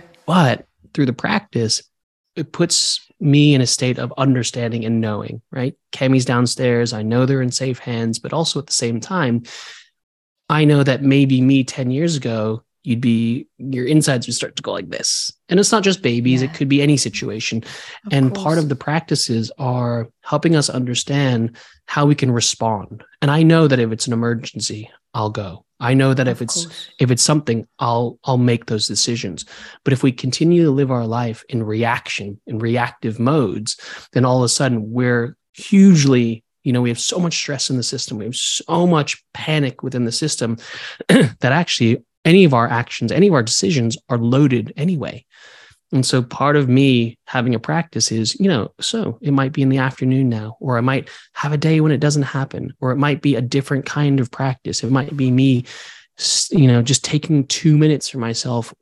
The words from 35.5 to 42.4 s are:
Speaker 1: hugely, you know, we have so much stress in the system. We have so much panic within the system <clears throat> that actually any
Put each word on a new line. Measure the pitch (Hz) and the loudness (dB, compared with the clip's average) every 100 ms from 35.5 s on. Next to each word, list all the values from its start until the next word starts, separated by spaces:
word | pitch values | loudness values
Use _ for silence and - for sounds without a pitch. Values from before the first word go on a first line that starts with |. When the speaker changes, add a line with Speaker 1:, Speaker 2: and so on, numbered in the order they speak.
Speaker 1:
hugely, | - - 196 196 160 139 123 117 113 _ _ | -20 2 6 8 8 6 4 2 -2 _ _
you | 135 | -2
know, | 123 | 0
we | 120 | 0
have | 120 | -2
so | - - | -4 -2
much | 170 - | -2 -4
stress | - 139 - | -6 -6 -4
in | 127 | -4
the | |
system. | - 131 - 117 | -4 -6 -8 -8
We | |
have | 107 123 | -8 -6
so | - - - 170 180 | -6 -6 -2 0 2
much | 160 143 - _ | 2 0 -6 _
panic | - - 156 135 - | -10 -4 -2 -2 -4
within | 131 127 | -6 -4
the | 117 | -4
system | - 156 - 117 113 - - | -2 -4 -4 -4 -6 -10 -16
<clears throat> | - - - | -14 -8 2
that | 269 131 - 123 | 4 4 0 0
actually | 151 175 - 113 127 _ _ | 0 0 0 2 0 _ _
any | 165 190 | 4 6